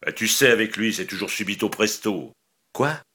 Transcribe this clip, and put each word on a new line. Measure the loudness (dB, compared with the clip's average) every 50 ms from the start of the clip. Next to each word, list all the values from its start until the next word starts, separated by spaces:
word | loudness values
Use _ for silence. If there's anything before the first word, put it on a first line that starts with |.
| -8
Bah, | -8 -4
tu | -2 0 0
sais, | 2 6 6 6
avec | 6 6 4 0 0 -2
lui, | -2 -2 -2
c'est | -4 -6
toujours | -8 -6 -6 -6 -6
subito | -4 -6 -4 -4 -2 -2 -2 -2
presto. » « | 0 2 0 0 0 -2 -2 -4 -4 -4 -6 -10 -16 _ _ _ _ _ _ _ _
Quoi ? » « | -2 -2 -2 -2 -6 -10 _ _